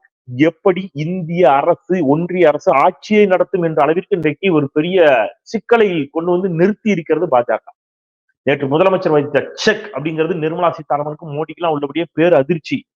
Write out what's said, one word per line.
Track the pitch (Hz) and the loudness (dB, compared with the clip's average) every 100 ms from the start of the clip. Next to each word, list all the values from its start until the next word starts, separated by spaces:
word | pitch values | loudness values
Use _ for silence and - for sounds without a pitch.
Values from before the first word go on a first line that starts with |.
| _ _ - 123 | _ _ -10 0
எப்படி | 160 - 202 180 190 | 0 2 0 0 -4
இந்திய | 139 156 185 160 170 170 | -8 -8 -6 -6 2 4
அரசு, | 139 156 160 - 180 135 | 4 2 -2 -2 -2 0
ஒன்றிய | 151 175 180 160 | 0 0 2 2
அரசு | 143 - | 2 0
ஆட்சியை | 143 214 - - 214 202 | 2 2 -2 0 2 4
நடத்தும் | 180 180 185 | 2 0 -2
என்ற | 165 156 | -2 0
அளவிற்கு | 143 165 - 185 | 0 0 -2 -2
இன்றைக்கு | 156 143 196 | -2 -2 0
ஒரு | 151 143 | 0 0
பெரிய | 151 165 180 151 123 101 - | -2 0 4 4 4 0 -6
சிக்கலை | - 226 - 233 208 170 139 | -10 -8 0 2 2 0 -4
கொண்டு | 160 170 | -4 -2
வந்து | 180 190 | -2 -2
நிறுத்தி | 165 190 208 214 | 0 0 0 -2
இருக்கிறது | 185 160 156 175 | -2 -2 -2 0
பாஜக. | 123 120 107 - - _ _ _ _ _ _ | 0 0 -4 -6 -20 _ _ _ _ _ _
நேற்று | - 143 135 | -4 -2 0
முதலமைச்சர் | 151 190 185 180 | 2 2 2 2
வைத்த | 151 143 135 - | 0 0 -2 -4
செக் | - - 202 - | -4 -2 -2 -6
அப்படிங்கிறது | 139 151 160 160 175 | -10 -6 -4 -4 -4
நிர்மலா | 156 170 170 | -4 -2 -2
சீதாராமனுக்கும் | 156 156 147 151 151 165 | -2 -4 -6 -6 -10 -10
மோடிக்கெல்லாம் | 143 156 156 170 | -8 -8 -6 -4
உள்ளபடியே | 147 143 147 170 | -2 -4 -6 -4
பேர் | - 170 | 0 4
அதிர்ச்சி, | 160 135 170 - 139 - | 4 2 -4 -6 -8 -8